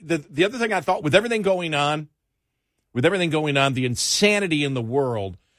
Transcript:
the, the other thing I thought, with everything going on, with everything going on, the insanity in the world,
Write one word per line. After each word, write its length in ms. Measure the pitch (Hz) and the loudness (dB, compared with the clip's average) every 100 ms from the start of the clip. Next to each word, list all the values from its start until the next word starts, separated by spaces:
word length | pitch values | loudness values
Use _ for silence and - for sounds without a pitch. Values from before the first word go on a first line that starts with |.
the, 160 | 160 160 | -6 -6
the 300 | - 135 196 | -4 -2 0
other 100 | 247 | 0
thing 160 | 233 | -4
I 80 | 190 | -2
thought, 220 | 147 185 | -2 -2
with 120 | 151 | 4
everything 280 | 170 233 226 | 4 4 -2
going 320 | 196 185 170 | 0 0 0
on, 340 | 147 143 151 151 _ _ _ _ _ _ _ _ | -2 0 -2 -6 _ _ _ _ _ _ _ _
with 100 | 120 | 0
everything 240 | 147 190 175 | 2 2 0
going 300 | 151 151 139 | 0 0 2
on, 160 | 139 | 2
the 100 | 127 | 0
insanity 800 | 127 120 - - 208 208 190 156 | -2 -2 -2 2 2 2 0 0
in 80 | 143 | 0
the 80 | 131 | -2
world, 560 | 113 135 131 110 98 87 _ | -2 0 0 -2 -4 -10 _